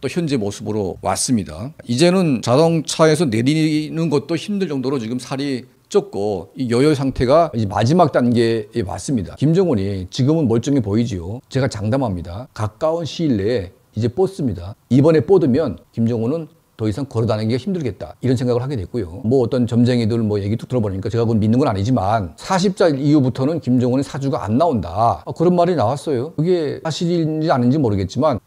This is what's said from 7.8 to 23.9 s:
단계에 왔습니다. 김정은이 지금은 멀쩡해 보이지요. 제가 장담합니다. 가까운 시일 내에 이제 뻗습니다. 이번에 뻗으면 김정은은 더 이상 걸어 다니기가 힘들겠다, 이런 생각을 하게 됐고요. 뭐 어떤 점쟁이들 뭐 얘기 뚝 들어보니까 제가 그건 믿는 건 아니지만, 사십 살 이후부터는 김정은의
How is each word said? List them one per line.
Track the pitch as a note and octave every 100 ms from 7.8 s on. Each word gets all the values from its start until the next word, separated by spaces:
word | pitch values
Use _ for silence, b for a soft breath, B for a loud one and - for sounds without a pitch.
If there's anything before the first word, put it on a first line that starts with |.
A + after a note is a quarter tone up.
| A2+ F3+ D#3+
단계에 | D#3 A#2+ A#2 A#2 A2+ G#2+ A#2+ G2
왔습니다. | - - B2 D#2+ -
김정은이 | C#3+ E3+ F3+ A2 G2 G2 F2+
지금은 | - C3 E3 B2+
멀쩡해 | A2+ C#3 C#3
보이지요. | G#2 A2 A#2+ F#2 E2+ A#2+ -
제가 | C3 C3
장담합니다. | G#2 G#2+ C3+ A#2+ F2+ E2 F#2 C3 -
가까운 | G#2+ - D#3 E3 D#3+
시일 | - D#3+ G#2+
내에 | G2+ A#2+ F2+ - _
이제 | G#2+ A#2
뻗습니다. | F3+ F#3 F#3+ C3 F2 F2+ - -
이번에 | B2+ D3+ D#3
뻗으면 | - F#3+ D3+ C3 D3 E2 _
김정은은 | - A#2 A#2 A2+ E3 D3+ _ _ -
더 | G#2+
이상 | G#2 C3+
걸어 | A2+ G#2
다니기가 | G#2+ A2 B2
힘들겠다, | G#3 F#3 B2 - D2+ -
이런 | B2 B2+
생각을 | B2 A#2+
하게 | C3 B2+
됐고요. | F2 A#2+ F2 F2
뭐 | G#2+ C3+
어떤 | A#2 B2+ A#2
점쟁이들 | A#2+ A#2+ B2 A2 A#2
뭐 | G#2+ G#2
얘기 | G2 A2
뚝 | -
들어보니까 | B2+ G#2 F#2+ F#2+
제가 | A2+
그건 | A2+ A2
믿는 | G#2+ B2
건 | C3+
아니지만, | G2 G#2 A#2+ F#2 A2+ E2+ -
사십 | - F#3+ G3+ F#3
살 | F3+ C3+
이후부터는 | C#3+ D3+ B2+ C3 C3+ E3+
김정은의 | B2 B2+ B2